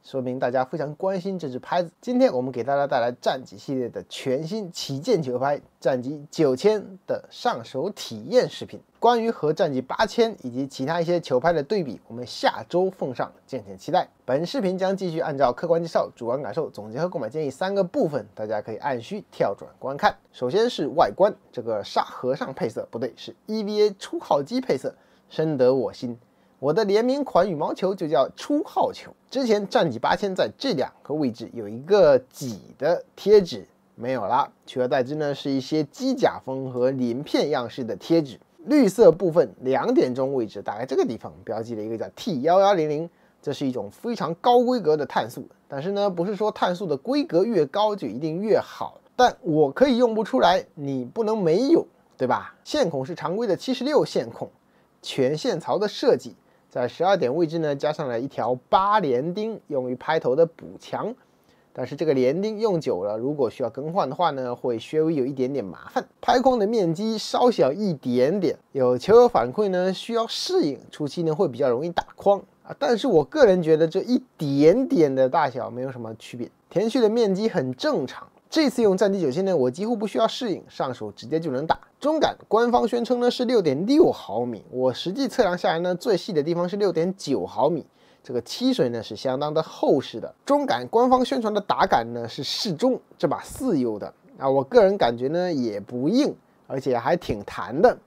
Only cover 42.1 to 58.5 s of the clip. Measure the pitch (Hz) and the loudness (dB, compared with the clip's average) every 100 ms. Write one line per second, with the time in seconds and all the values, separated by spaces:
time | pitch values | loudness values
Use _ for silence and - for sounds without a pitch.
42.1 | - - 151 147 185 196 202 151 147 170 | -10 -6 -2 4 6 6 4 0 -2 -6
43.1 | _ _ _ - 143 139 123 101 - 226 | _ _ _ -8 -4 -4 -4 -8 -10 -8
44.1 | 226 156 165 247 240 240 254 156 151 135 | -4 -6 0 4 4 4 0 2 0 0
45.1 | - 214 151 - _ _ 139 165 202 202 | -4 -4 -10 -16 _ _ -8 -6 -2 -2
46.1 | 180 185 190 214 - 214 175 190 147 - | 0 -4 -2 -4 -2 -2 -2 -4 -4 -2
47.1 | 294 285 160 214 208 143 202 214 208 131 | -2 2 2 2 2 0 2 0 0 -6
48.1 | 110 160 165 214 160 - - - - _ | -6 -4 -4 2 2 2 -10 -12 -12 _
49.1 | - 247 - 190 151 175 - 277 233 247 | 2 2 2 -2 2 2 4 4 4 2
50.1 | 220 214 254 190 185 214 - 139 135 123 | 0 -2 2 4 2 -2 -10 -6 -4 -6
51.1 | 226 214 220 175 175 269 330 - _ _ | -4 -2 0 2 2 4 4 2 _ _
52.1 | _ 123 110 95 - - 302 208 143 131 | _ -2 -2 -4 -20 -6 0 0 -2 -6
53.1 | 175 151 190 233 170 - 254 247 285 156 | -6 -6 -4 -2 -2 -2 -4 0 2 2
54.1 | 190 117 - - _ _ _ _ _ - | -2 -4 -10 -14 _ _ _ _ _ -10
55.1 | - 127 156 262 170 147 151 208 - 277 | 0 0 0 -2 -4 -2 -2 -2 0 2
56.1 | 143 120 - _ _ _ - 123 - 175 | 2 0 -20 _ _ _ -4 -4 0 2
57.1 | 196 127 147 165 165 156 139 147 151 143 | 2 2 0 -2 -2 -4 -2 -4 -4 -4
58.1 | 117 135 - 117 | -4 -6 -4 -4